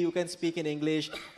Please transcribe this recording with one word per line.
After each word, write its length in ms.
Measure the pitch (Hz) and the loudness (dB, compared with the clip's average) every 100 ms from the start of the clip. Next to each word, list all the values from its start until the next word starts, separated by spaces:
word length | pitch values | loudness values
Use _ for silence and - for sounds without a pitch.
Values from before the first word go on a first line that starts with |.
you 80 | 170 180 | 4 2
can 120 | 170 - | -2 -2
speak 220 | 170 165 | -2 0
in 80 | 156 | -2
English।" 420 | 147 151 156 147 - - | 0 2 2 0 -8 -6